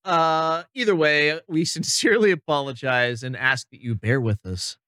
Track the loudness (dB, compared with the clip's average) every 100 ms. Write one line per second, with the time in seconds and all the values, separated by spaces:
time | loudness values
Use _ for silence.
0 | 0 2 4 2 0 -2 -6 -2 0 2
1 | 4 4 2 0 -4 -4 -2 -4 -4 0
2 | 2 4 2 0 0 -2 -2 -6 -2 0
3 | 0 -2 -8 -2 -2 -2 -6 -12 -6 -4
4 | 0 0 0 -2 -4 -8 -8 -12